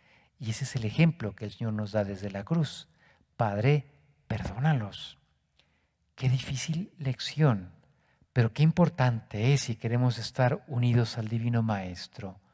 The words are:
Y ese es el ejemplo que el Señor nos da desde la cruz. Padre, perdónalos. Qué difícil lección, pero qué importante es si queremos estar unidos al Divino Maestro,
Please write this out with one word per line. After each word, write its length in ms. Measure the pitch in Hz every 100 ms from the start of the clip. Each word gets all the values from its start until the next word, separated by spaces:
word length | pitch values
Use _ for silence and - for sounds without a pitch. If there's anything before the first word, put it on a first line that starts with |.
| _ _ _ _
Y 140 | 110
ese 140 | 110 131
es 100 | 123
el 100 | 110
ejemplo 480 | 143 165 - 107
que 120 | 95 104
el 60 |
Señor 220 | - 113
nos 180 | 107 104
da 120 | 107
desde 260 | 101 95 101
la 140 | 98
cruz. 440 | 98 165 147 - - _ _ _ _ -
Padre, 540 | 113 101 123 147 - _ _ _ _
perdónalos. 880 | 107 90 101 151 139 101 - - - _ _ _ _ _ _ _ _ _
Qué 160 | - 127
difícil 640 | 127 - 131 - 160 208 -
lección, 720 | 131 123 - 147 156 104 90 - _ _ _ _ _
pero 220 | - 113
qué 80 | -
importante 920 | 160 175 170 170 127 113 - 104 120 143
es 60 |
si 140 | - 113
queremos 440 | 113 120 123 113
estar 440 | 110 - 123 - -
unidos 500 | 120 120 120 113 120
al 120 | 110
Divino 340 | 117 120 117
Maestro, 760 | 113 101 92 90 - - 101 92 _